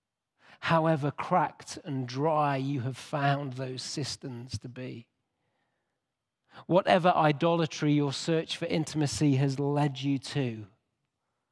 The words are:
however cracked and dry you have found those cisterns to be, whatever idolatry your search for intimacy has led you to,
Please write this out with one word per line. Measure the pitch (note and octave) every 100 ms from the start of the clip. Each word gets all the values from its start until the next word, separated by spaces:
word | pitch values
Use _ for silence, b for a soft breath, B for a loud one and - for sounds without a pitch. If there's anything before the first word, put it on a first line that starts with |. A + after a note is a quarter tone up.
| _ _ _ _ B B
however | - E3 D#3+ D#3+ C#3+
cracked | - - F3+ D#3 - - -
and | - C3+ B2
dry | B2+ D#3 D3+ D3 C3+
you | C3+ C#3+
have | B2 B2
found | - D3 C#3 C#3 C#3+
those | B2 C3 B2+
cisterns | - - C3 - C#3 A#2+ B2+ -
to | A#2+
be, | B2+ B2+ A#2+ - _ _ _ _ _ _ _ _ _ _ _ _ _ _ B -
whatever | E3+ - F#3+ F3 E3
idolatry | D3+ C#3 E3+ E3+ D#3+ - D3+
your | D3 C#3+
search | B2+ - E3 E3 -
for | E3+
intimacy | E3+ D3+ D#3 C#3+ - D3+ C3
has | C#3 C3+
led | C#3+ D3 D3 C3
you | C#3 C3+
to, | - D3 B2 A2 G#2 _ _ _ _ _ _ _ _